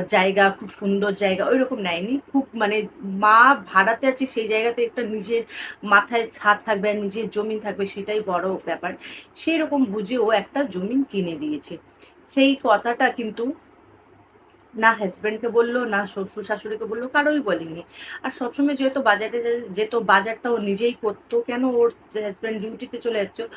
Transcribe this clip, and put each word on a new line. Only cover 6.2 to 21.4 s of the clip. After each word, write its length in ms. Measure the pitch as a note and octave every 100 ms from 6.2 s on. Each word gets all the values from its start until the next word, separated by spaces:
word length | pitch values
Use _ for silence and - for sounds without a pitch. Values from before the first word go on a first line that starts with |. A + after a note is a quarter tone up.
| A3
ছাদ 260 | - G#3 G#3 A3+
থাকবে 240 | G3+ G#3
আর 60 | G#3
নিজের 340 | G3+ G#3 G#3+
জমিন 300 | G#3+ G#3+ G#3+
থাকবে, 260 | G#3+ F#3+ G3
সেটাই 360 | G3+ G3 G#3+ G3
বড় 240 | F3 F#3 F3 E3+
ব্যাপার। 260 | D#3+ F3+ - - - - -
সেই 220 | D#4+ E4
রকম 280 | D#4 C#4+ A#3
বুঝে 320 | G#3+ F#3+ B3+
ও 140 | G#3+
একটা 320 | G#3 G3 -
জমিন 400 | C4+ F3+ G3 C4+
কিনে 320 | C4+ G3 F3 D#3
দিয়েছে। 420 | D3+ D3 - - - _ - _ -
সেই 220 | C#4 C#4 C4+
কথাটা 460 | A#3+ G#3 A#3+ A#3+ B3+
কিন্তু 440 | A#3+ G#3+ G3+ B3 D#4+ _ _ _ - _ _ _ _ _ _ _
না 180 | A3 A3+
হাজব্যান্ডকে 560 | A3+ G3 - G#3+ A3 A#3
বললো, 380 | A3+ A#3+ B3 A#3
না 220 | G3+ G3
শ্বশুর 360 | G3 F#3+ G#3+
শাশুড়িকে 420 | G#3 G3+ G#3+ G#3+ A3+
বললো, 220 | A3 B3+
কারোই 320 | D4 C#4+ D4+
বলেনি। 420 | G#3 E3+ E3 D#3+ - - - -
আর 80 | C4
সবসময় 440 | - A#3+ C4 C#4+ C4+
যেহেতু 260 | C4 C4+
বাজারে 420 | A3+ G3+ A3 A#3
যে-, 240 | A#3 A#3+ G#3+
যেত, 240 | F#3 G#3+ A#3
বাজারটা 520 | G#3+ G3 G#3+ A3+ B3
ও 80 | A#3
নিজেই 380 | G3+ G3 A#3 B3
করতো, 400 | G#3+ G3 _ A#3